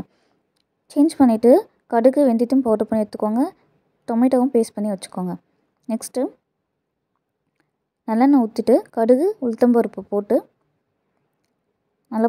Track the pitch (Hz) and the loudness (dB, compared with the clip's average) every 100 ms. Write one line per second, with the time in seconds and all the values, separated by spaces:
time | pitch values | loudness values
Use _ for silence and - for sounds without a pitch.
0 | - _ _ _ _ _ _ _ _ 294 | -10 _ _ _ _ _ _ _ _ 0
1 | 320 - 254 220 240 339 - _ _ 233 | 0 2 2 2 4 2 0 _ _ 0
2 | 247 269 277 226 240 269 247 214 220 220 | 2 2 2 0 0 0 0 -2 -2 -6
3 | 214 - 214 226 339 - _ _ _ _ | -6 -6 -4 -2 -4 -8 _ _ _ _
4 | - 233 262 254 262 240 226 - 214 190 | -6 -2 2 2 0 0 -4 -6 -8 -8
5 | - 185 180 175 _ _ _ _ - 226 | -10 -10 -8 -10 _ _ _ _ -10 -8
6 | - 247 339 - _ _ _ _ _ _ | -8 -6 -6 -8 _ _ _ _ _ _
7 | _ _ _ _ _ _ _ _ _ _ | _ _ _ _ _ _ _ _ _ _
8 | - 220 269 285 220 - 226 294 - - | -6 0 2 2 0 -2 0 0 0 -2
9 | 233 254 370 440 247 220 247 233 220 - | 2 2 0 -4 -6 0 0 2 -2 -8
10 | - 202 202 269 - _ _ _ _ _ | -10 -8 -4 -4 -4 _ _ _ _ _
11 | _ _ _ _ _ _ _ _ _ _ | _ _ _ _ _ _ _ _ _ _
12 | _ 220 | _ -4